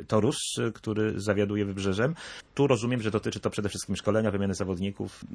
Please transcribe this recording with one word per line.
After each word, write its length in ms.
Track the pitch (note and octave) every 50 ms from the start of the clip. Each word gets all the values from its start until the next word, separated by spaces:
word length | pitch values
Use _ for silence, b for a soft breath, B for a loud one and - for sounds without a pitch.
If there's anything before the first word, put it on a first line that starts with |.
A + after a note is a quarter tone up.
y, 40 | - -
Torus, 280 | A2+ - G2+ A#2+ A2+ - - - - - A#2+ A#2
y, 40 |
który 400 | - - - A2 G#2 G#2+ G#2+ A2 G#2+ G2+
zawiaduje 440 | G2 G#2 G2 G2+ G#2 G2+ G#2 G#2 G2+
Wybrzeżem. 500 | G2 F#2+ G2 F#2+ G2 F#2 G#2 A#2+ D3 E3+ B B B B B B _ -
Tu 120 | - C#3
rozumiem, 360 | C#3 B2+ G#2 A#2 A#2+ B2+ A#2+
że 80 | G#2+ A2
dotyczy 300 | G#2 G#2 - A2+ - G2
to 100 | - G#2+
przede 180 | - - G2+ G2
wszystkim 280 | - F#2+ - - G2
szkolenia, 340 | - - G#2 G#2 A2 A2 G#2
wymiany 240 | G2 G2 G2+ G2 F#2
zawodników. 680 | F#2 G2 F#2 F#2 F2 F#2+ G2+ G2 - G2 F#2+ - - - -